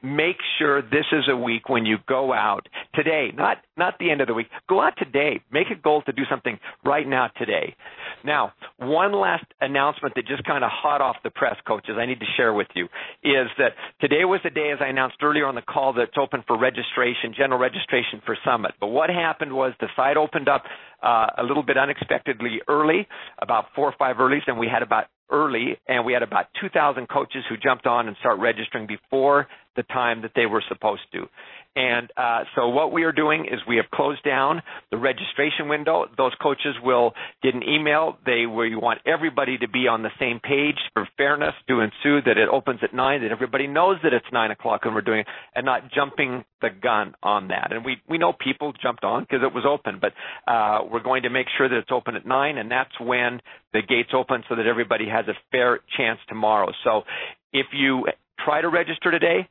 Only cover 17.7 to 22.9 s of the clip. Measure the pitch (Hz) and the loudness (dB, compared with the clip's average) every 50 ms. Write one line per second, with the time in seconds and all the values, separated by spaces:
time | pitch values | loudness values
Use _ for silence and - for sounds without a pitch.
17.7 | 117 - - - - 123 117 - - 110 - - 110 - - - 123 117 104 90 | 0 -4 -4 0 0 0 0 -2 -8 -8 -6 -6 -6 -2 0 0 0 2 0 -4
18.7 | - _ 98 104 117 139 160 160 180 175 170 165 156 - 160 143 131 135 135 131 | -4 _ -6 -2 0 2 2 2 0 0 0 -2 -2 -4 -6 -6 -2 -2 -2 -2
19.7 | 127 _ - 104 - - 131 135 147 151 156 147 - 156 139 135 139 131 - - | -2 _ -8 -6 -2 0 2 2 4 2 2 0 -2 0 2 2 2 2 0 -6
20.7 | - - - - - _ - 123 120 113 110 107 - - 120 123 139 147 143 120 | -18 -18 -18 -20 -16 _ 2 2 4 4 4 2 0 -2 -2 0 0 0 0 2
21.7 | 139 131 135 139 143 - - - - 127 - 147 131 107 117 120 110 110 - - | 2 2 2 0 0 -4 -2 -2 -2 -2 0 -4 -4 -4 -4 -6 -4 -4 -2 0
22.7 | 147 147 151 156 | 2 4 4 4